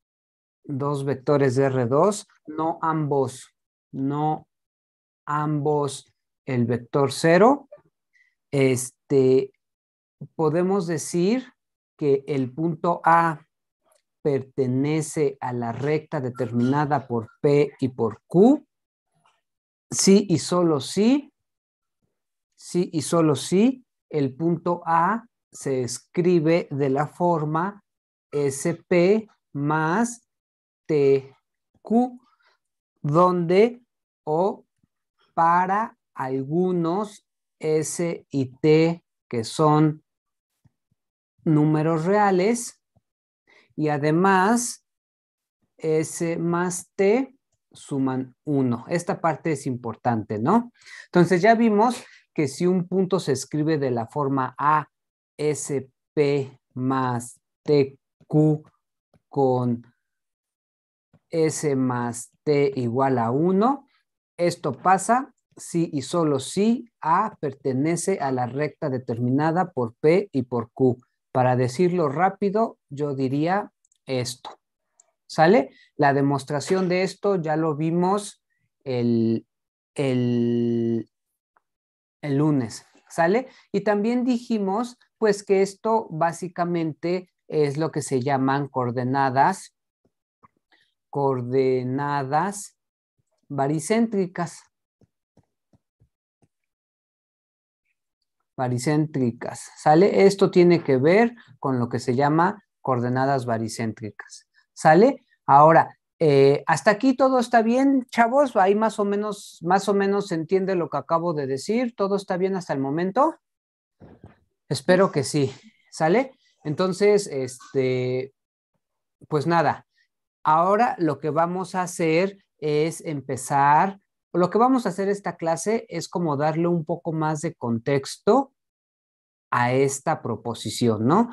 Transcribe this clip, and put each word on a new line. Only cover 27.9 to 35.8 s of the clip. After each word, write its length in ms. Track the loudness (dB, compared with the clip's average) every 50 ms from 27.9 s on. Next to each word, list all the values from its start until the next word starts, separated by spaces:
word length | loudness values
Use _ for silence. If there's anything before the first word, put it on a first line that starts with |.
| _ _ _ _ _ _ _ _ -4
S 420 | -2 -2 -2 -2 -4 -4 -4 -4 -6 _ 0
P 400 | 2 4 4 4 2 2 -2 -6 _ _ _ _ -8
más 760 | -4 -2 -2 -2 0 0 0 0 0 -2 -2 -4 -10 _ _ _ _ _ _ _ _ _ _ _ _ _
T 480 | -2 0 2 4 4 4 2 0 -4 -18 _ _ _ _ _ _ _ _ _
Q, 400 | -6 -2 0 0 0 0 -4 -12 _ _ _ _ _ _ _ _ _ _ _ _ _ _ _ _
donde 800 | -6 0 2 4 4 4 2 0 0 2 4 4 4 2 2 -4 _ _ _ _ _ _ _ _ -8
o 420 | -4 -2 -2 -2 -2 -4 -8 -14 _ _ _ _ _ _ _ _ _ _ _ _ _ -2
para 640 | 0 2 2 2 2 2 0 -2 -2